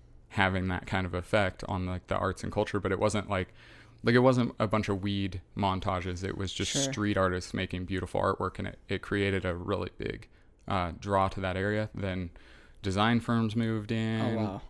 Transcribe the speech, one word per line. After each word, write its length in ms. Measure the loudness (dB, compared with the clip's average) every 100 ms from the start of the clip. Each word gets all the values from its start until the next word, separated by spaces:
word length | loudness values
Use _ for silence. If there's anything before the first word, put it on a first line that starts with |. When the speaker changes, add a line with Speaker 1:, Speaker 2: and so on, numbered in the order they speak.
| -20 -20 -8
Speaker 1:
having 380 | 2 4 4 0
that 180 | -2 -2
kind 180 | -2 0
of 80 |
effect 500 | -4 0 2 2 -2 -6
on, 160 | -4 -2
like, 200 | -6 -4
the 100 | -2
arts 280 | 0 -2
and 80 | -4
culture, 260 | -2 0 0
but 140 | 0
it 60 | 2
wasn't 300 | 2 0 -2
like, 240 | -2 -2 -8 -20 -20 -20 -4
like, 100 | 4
it 60 | 8
wasn't 340 | 8 6 2 0
a 80 | 0
bunch 200 | 2 0
of 140 | 0
weed 380 | 0 -2 -2 -6 -10 -2
montages. 640 | 0 0 0 -2 -2 -4
It 140 | -6 -4
was 140 | -6
just 180 | -2 -2
Speaker 2:
Sure. 120 | 0 -2
Speaker 1:
street 240 | 0 0 4
artists 360 | 4 2 -4
making 340 | -4 -4 -4 -4
beautiful 340 | -4 -2 0
artwork, 380 | 0 0 -2 -4
and 100 | -8
it, 100 | -10 -6
it 140 | -6
created 420 | -2 0 2 2
a 100 | -2 -4
really 340 | -2 -2 -4 -6
big, 300 | -8 -8 -12 -20 -20 -20 -4
uh, 240 | -2 -2 -4
draw 280 | 0 2 2
to 120 | 0
that 160 | -4 0
area. 340 | 0 0 -2
Then 360 | -4 -4 -4 -6 -10 -20 -20 -20 -8
design 360 | -2 2 4 4
firms 360 | 2 0 2 0
moved 340 | -2 -2 -2
in, 300 | -2 0 0
Speaker 2:
Oh, 160 | 0 0
wow. 180 | -2 -4 -8